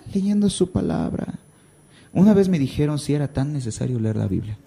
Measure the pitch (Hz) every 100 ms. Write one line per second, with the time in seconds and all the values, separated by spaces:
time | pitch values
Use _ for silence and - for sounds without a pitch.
0 | - 196 196 208 202 - 180 196 - -
1 | - - - - - _ _ _ _ -
2 | - - 208 202 190 170 131 - 147 147
3 | - 147 139 135 143 147 117 - 123 120
4 | 110 107 104 - 104 107